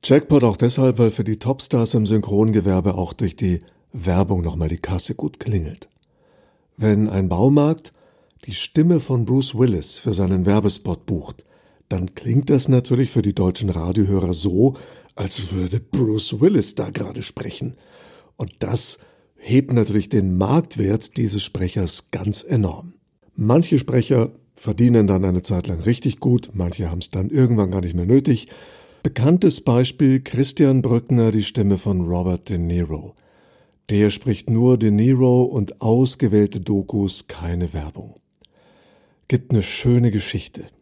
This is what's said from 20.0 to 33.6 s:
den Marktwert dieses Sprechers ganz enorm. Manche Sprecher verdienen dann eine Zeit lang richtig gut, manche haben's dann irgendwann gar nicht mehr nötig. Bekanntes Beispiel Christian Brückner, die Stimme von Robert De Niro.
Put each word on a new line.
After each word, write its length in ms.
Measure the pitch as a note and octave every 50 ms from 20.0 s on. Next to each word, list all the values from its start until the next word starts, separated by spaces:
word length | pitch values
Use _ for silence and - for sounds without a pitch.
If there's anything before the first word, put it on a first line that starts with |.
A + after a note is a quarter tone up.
| G2 -
den 280 | - A2 F#2+ F#2+ F#2
Marktwert 800 | F2+ F#2+ G2+ C3 E3 E3+ - - A2 G#2+ F#2+ G#2 A2+ - - _
dieses 260 | - A#2+ G#2+ G2 G#2 -
Sprechers 680 | - _ - F#2+ F2+ - G#2 F#2 E2 - - - _ -
ganz 320 | - F#2 G2+ G#2 - -
enorm. 480 | - E3+ A#2+ G2+ F2+ D#2 - - F3 - _ _ _ _ _ _ _ _
Manche 460 | - G#2+ G#2+ A#2+ D#3 F3 - E3+ C3+
Sprecher 500 | - - A2+ A#2 A2+ - C#3 B2 A2+ - - - _ _ _
verdienen 520 | - - A2+ G2+ E2+ A#2+ B2 A#2+ A2+ G#2+
dann 180 | F#2+ G2 F#2 F#2+
eine 180 | F#2+ F2+ F2+ F2+
Zeit 240 | - G2+ F2+ F2
lang 140 | - F#2 E2
richtig 400 | D#2+ G#2 - - - C3 G#2+ -
gut, 300 | - - B2 A#2 - - -
manche 380 | G2+ F2+ F2 F2 - G2+ E2+
haben's 200 | E2 F2 - -
dann 200 | - G2 F#2+ A2
irgendwann 400 | D#3 C#3+ C3 A#2 A#2+ G#2+ G2+ F#2
gar 100 | F2+ F#2+
nicht 140 | F2+ F2 E2
mehr 120 | E2+ F2
nötig. 420 | F#2 A#2+ C#3 C3+ - C3 A2+ - - - - - - - - - _ _ _ _
Bekanntes 580 | - - - A#2 C#3+ E3+ F3+ - E3+ D3 -
Beispiel 600 | - - A#2+ A#2+ B2+ B2+ - - D3+ C3+ C3 C3+
Christian 640 | C3+ - - A#2 C#3 C3+ - - D3+ C3+ C3+ C3 -
Brückner, 480 | C3 B2 A#2+ A#2+ - C3 A#2+ A2+ A2+
die 140 | G#2+ A2 G2+
Stimme 340 | - - - G#2 G2 G2 F#2
von 220 | - G#2+ G2 F#2 F2
Robert 460 | E2 F2 F2 F2+ F#2 F2+ E2+ _ -
De 100 | G2+ E2+
Niro. 560 | E2+ E2+ F2 F2 E2+ D2+ D#2 D#2 D#2 - - _ _ _ _ _ _ _ _ _